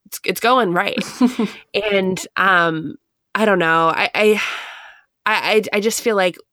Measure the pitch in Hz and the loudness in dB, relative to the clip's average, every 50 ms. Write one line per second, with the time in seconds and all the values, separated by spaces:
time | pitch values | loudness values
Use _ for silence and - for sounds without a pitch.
0 | _ _ - - - - - - - 226 254 262 233 190 175 190 202 196 - - | _ _ -16 -8 -6 -6 -4 -2 0 2 2 2 2 2 0 0 -2 -2 -2 -4
1 | 196 - - - 254 247 247 - 226 196 - - - _ - 208 202 214 202 196 | -6 -6 -2 0 2 2 2 0 -4 -4 -6 -10 -16 _ -4 -4 -2 0 0 0
2 | 190 185 190 170 - - - - 185 196 190 175 170 170 165 160 160 - - - | 0 0 -2 -4 -6 -6 -4 0 2 2 4 4 2 2 0 -2 -6 -8 -12 -14
3 | _ _ _ _ _ _ - - 220 214 196 180 170 160 165 165 165 165 160 - | _ _ _ _ _ _ -4 0 2 2 4 4 4 2 2 4 4 2 2 2
4 | - - - - 214 214 214 202 - - - - - - - - - - - - | 0 0 0 2 2 4 2 2 0 -4 -8 -10 -12 -14 -16 -18 -20 -20 -20 -20
5 | _ _ _ _ _ 214 214 202 123 156 202 220 202 208 - 208 196 226 208 - | _ _ _ _ _ -2 -2 0 0 0 0 0 -2 -2 -2 -2 -2 -2 -2 -2
6 | - 240 220 202 185 185 170 - - _ | -2 -2 0 0 0 0 -2 -6 -12 _